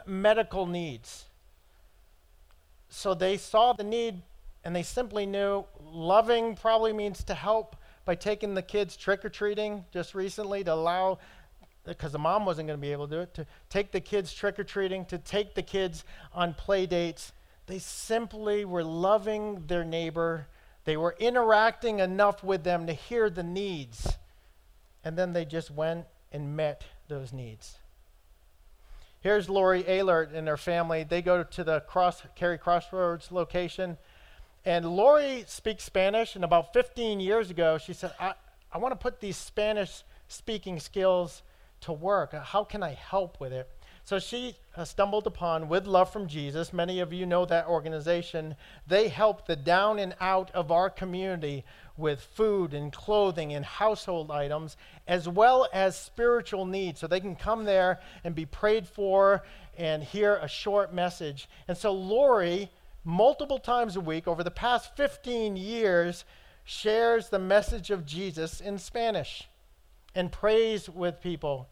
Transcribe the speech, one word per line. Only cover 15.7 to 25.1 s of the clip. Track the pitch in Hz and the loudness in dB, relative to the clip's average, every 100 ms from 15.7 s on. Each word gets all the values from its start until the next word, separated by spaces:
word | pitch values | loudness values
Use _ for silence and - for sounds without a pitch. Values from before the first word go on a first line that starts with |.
| 196 185 160 - - - | -2 -2 -4 -14 -18 -12
on | 175 175 156 | -2 -2 -2
play | - 196 185 | 0 0 2
dates. | 175 170 165 - - - _ - | 0 0 -4 -14 -18 -20 _ -14
They | 185 | -12
simply | - - - 226 233 214 214 208 202 | -12 -12 -2 -2 -2 -6 -2 -2 -2
were | 175 | -2
loving | 160 165 185 214 202 214 214 202 151 | -2 0 4 4 2 -4 -4 -8 -2
their | 175 | -2
neighbor. | 170 165 165 160 165 165 143 - - - - | -2 -4 -4 -2 -2 -2 -8 -20 -20 -10 -4
They | 156 | -2
were | 170 170 | -2 0
interacting | 226 247 226 214 220 220 233 208 | 0 4 6 6 6 2 -2 0
enough | 185 190 208 202 | 0 4 2 2
with | 190 190 | -2 -2
them | 165 175 165 | 0 0 -2
to | |
hear | 151 - 240 214 | -6 -4 0 0
the | 175 | 0
needs. | 175 185 202 170 123 110 - - - - _ _ - - _ _ | -6 -4 -4 -6 -10 -6 -4 -4 -6 -20 _ _ -20 -20 _ _
And | 160 | -6